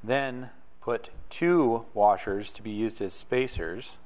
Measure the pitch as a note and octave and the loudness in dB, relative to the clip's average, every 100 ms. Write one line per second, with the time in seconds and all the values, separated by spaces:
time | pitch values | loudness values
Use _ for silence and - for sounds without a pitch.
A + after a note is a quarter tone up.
0 | A2 C3+ C3+ B2 C3 - - - - A#2 | 2 0 0 -6 -10 -12 -14 -8 -2 -2
1 | - - - - E3+ F3 C3 A#2 - G#2+ | -4 -12 -8 0 4 6 6 2 -2 4
2 | G#2 F#2+ - G2 G#2 - G#2+ G#2 A2 - | 6 6 0 -2 -4 -6 -6 -2 -2 -2
3 | G2 - - B2+ C3 - E2 F#2 - - | -4 -4 0 0 0 -2 -4 -6 -8 -12